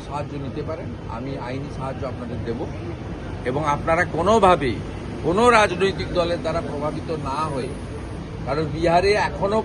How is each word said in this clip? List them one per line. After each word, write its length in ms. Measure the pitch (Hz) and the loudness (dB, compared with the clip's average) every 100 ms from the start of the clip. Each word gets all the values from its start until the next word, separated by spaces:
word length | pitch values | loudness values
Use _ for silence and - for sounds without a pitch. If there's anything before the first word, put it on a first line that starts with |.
| - | -6
সাহায্য 280 | 143 143 143 | -6 -6 -6
নিতে 260 | 139 147 | -6 -6
পারেন। 240 | 143 160 - - - | -6 -6 -8 -8 -8
আমি 280 | 117 135 131 | -8 -6 -6
আইনি 320 | 123 135 143 - | -6 -6 -6 -6
সাহায্য 280 | 135 127 135 | -6 -6 -6
আপনাদের 320 | 120 120 117 117 | -6 -6 -6 -4
দেব 200 | 117 208 - 107 - - - - - 123 | -4 -6 -6 -8 -8 -8 -8 -8 -6 -2
এবং 200 | 135 151 | 0 0
আপনারা 400 | 147 165 165 180 | 0 2 2 2
কোনোভাবেই 720 | 151 180 226 190 165 135 104 - - - - | 2 4 8 8 6 4 -2 -6 -8 -8 -2
কোনো 260 | 151 190 240 | 0 6 8
রাজনৈতিক 640 | 226 202 175 190 160 - | 8 6 4 0 0 -2
দলের 280 | 175 170 170 | 0 0 0
দ্বারা 200 | 165 165 | -2 -2
প্রভাবিত 500 | 151 147 151 151 156 | -4 -4 -4 -4 -6
না 340 | 156 139 143 156 135 | -6 -4 -2 -2 -2
হয়ে, 120 | - - - - - - - - 123 | -4 -6 -8 -8 -8 -8 -8 -8 -2
কারণ 200 | 147 151 | -2 -2
বিহারে 460 | 156 165 175 196 | 2 4 6 6
এখনও 520 | 208 165 - 196 214 | 4 2 0 2 2